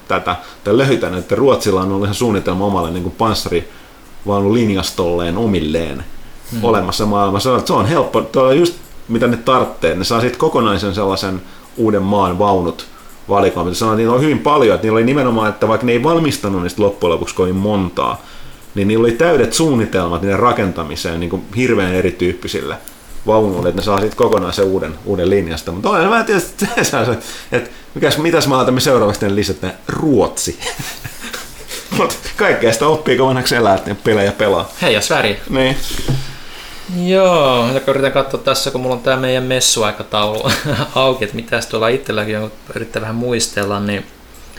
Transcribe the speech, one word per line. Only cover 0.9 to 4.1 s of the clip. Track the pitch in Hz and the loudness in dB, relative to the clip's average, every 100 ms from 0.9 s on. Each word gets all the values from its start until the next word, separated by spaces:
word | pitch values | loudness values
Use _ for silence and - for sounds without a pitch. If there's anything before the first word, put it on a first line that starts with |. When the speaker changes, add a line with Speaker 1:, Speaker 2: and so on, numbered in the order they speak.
| 120 87 90 | 2 0 -4
Speaker 1:
että | 87 | -2
Ruotsilla | 107 131 120 107 95 | 2 4 4 2 0
on | 95 | 0
ollut | 98 | 0
ihan | 101 | -2
suunnitelma | 104 123 101 92 92 | 0 0 0 0 0
omalle | 101 98 82 | 0 0 -2
niinku | 90 87 | -4 -6
panssarivaunulinjastolleen | - 110 101 92 87 - - - - - | -2 -2 0 -2 -2 -4 -14 -20 -20 -20